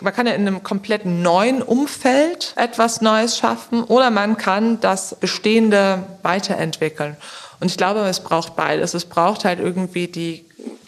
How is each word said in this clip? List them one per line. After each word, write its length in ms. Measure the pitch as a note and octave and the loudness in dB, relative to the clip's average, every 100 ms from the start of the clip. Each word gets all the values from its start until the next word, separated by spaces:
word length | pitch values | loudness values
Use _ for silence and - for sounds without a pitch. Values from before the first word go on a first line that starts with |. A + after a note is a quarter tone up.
man 140 | F#3 | -2
kann 120 | A3 A#3+ | 0 0
ja 60 | |
in 140 | F#3+ G3+ | 0 0
einem 160 | F#3 | -2
komplett 440 | - G3 G3 G#3 F#3+ | -4 -6 -2 -2 -2
neuen 560 | F3 F3 F3 A#3 C4 | 0 2 4 2 0
Umfeld 920 | - A#3+ C#4+ - B3+ C4+ D#4+ F4 - - | 0 0 0 -2 2 4 2 -2 -6 -2
etwas 440 | A#3+ A3+ A#3 A#3 | -2 0 0 2
Neues 380 | A3 A3 A#3 - | 2 2 0 0
schaffen 460 | A3+ A#3 - A#3 | -2 -2 -4 -4
oder 260 | A3+ A#3+ B3+ | 2 4 4
man 260 | G#3 G#3 A3 | 2 0 0
kann 440 | G3 F#3+ A3+ A3+ | 0 2 2 2
das 340 | F#3+ F#3+ - | 0 0 -4
Bestehende 920 | - F#3 - G#3 A3+ A3 G3+ G3 F#3 F#3 - | -6 -4 0 2 4 6 4 4 0 -6 -4
weiterentwickeln. 920 | E3+ F3+ F3+ - D#3+ - D#3 D#3 D3 D3+ - - - - | -2 -2 -2 -2 -4 -2 -4 -4 -8 -8 -16 -18 -20 -6
Und 100 | F3+ | -4
ich 60 | - | 0
glaube, 240 | F#3 G#3+ | 0 2
es 200 | G3 F3+ | 0 -4
braucht 360 | - E3 - - | -2 -2 -2 -4
beides. 380 | D#3 D#3 E3+ | -2 0 -2
Es 120 | E3+ E3+ | -4 -2
braucht 380 | E3+ F3 G#3 | 2 2 2
halt 140 | F#3+ F3 | -2 0
irgendwie 500 | F3 F3+ F3+ F3+ F3 | -2 -4 -4 -6 -6
die, 360 | E3+ E3 D#3+ - - - - | -6 -8 -10 -16 -18 -16 -16